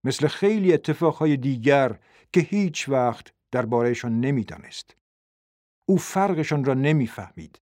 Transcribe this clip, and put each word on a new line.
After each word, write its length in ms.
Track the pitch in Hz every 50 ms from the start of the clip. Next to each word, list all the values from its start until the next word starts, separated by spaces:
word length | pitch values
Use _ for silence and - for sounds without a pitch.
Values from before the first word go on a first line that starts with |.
| -
مثل 220 | 131 127 - 147
خیلی 460 | 143 - - 196 202 220 214 190 180
اتفاقهای 640 | 165 147 - - 151 - 170 156 139 - 156 156 147
دیگر 640 | 131 123 139 135 120 110 143 139 143 135 123 107 - _ _ _ _ _ _
که 80 | - 180
هیچ 480 | 160 - 202 208 202 180 151 - - 139
وقت 440 | 139 131 123 120 110 - - - _ _ _ _
درباره‌شان 680 | - 123 120 110 120 120 120 120 120 - - 120 113 113
نمی‌دانست. 760 | 123 135 143 127 101 - - - - - - - - _ _ _ _ _ _ _ _ _ _ _ _ _ _ _ _ _ _ _ _
او 120 | - 196 175
فرقشان 680 | - - - 190 196 202 180 156 151 - 156 147 131
را 100 | 139 131
نمی‌فهمید. 880 | 131 135 156 160 151 127 110 - - 95 - _ 87 80 - - _ _ _